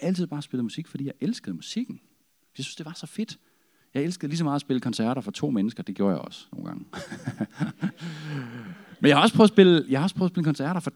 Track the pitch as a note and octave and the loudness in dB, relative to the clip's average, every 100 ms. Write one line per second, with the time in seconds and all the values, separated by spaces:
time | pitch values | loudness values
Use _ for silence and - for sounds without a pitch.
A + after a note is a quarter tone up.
0 | E3 F3+ F3 D3 - B2+ A2+ - - C3+ | -4 -2 -2 -6 -6 -4 -4 -6 -10 -8
1 | C#3 - E3+ A#3+ - F2 - A3 B3+ B1+ | -8 -6 -4 -4 -8 -10 -8 -8 -8 -10
2 | _ _ _ _ _ - C3+ - D#3 E3+ | _ _ _ _ _ -12 -12 -12 -14 -14
3 | D#3+ - A3 - _ _ _ _ _ C3+ | -12 -8 -8 -10 _ _ _ _ _ -4
4 | D#3+ F3+ D3 E3 D#3 C#3+ - B2+ B2 A2 | -2 -4 -4 -2 0 0 0 -2 -2 -2
5 | A2+ C3 G#2 - D3 A2 G#2+ - F#2+ F#2+ | -2 -2 -6 -4 -2 0 0 -2 -8 0
6 | G2 E2 - - - - G1+ - - - | 0 0 -4 -14 -16 -12 -10 -12 -12 -14
7 | C#5 - - - - - F3+ - G3 - | -12 -12 -8 -6 -6 -6 -6 -4 -6 -6
8 | E3 D3+ D3+ D3 A#2+ A#2+ A2 - - - | -12 -12 -10 -8 -10 -12 -14 -16 -20 2
9 | D3 C#3+ A3 - G#3+ - F#3 E3 - C3+ | 6 6 6 8 8 10 8 8 4 2
10 | F#3 - F#3 F3+ D#3 C#3+ C#3+ F3+ - | 0 0 0 0 0 0 -2 -4 -6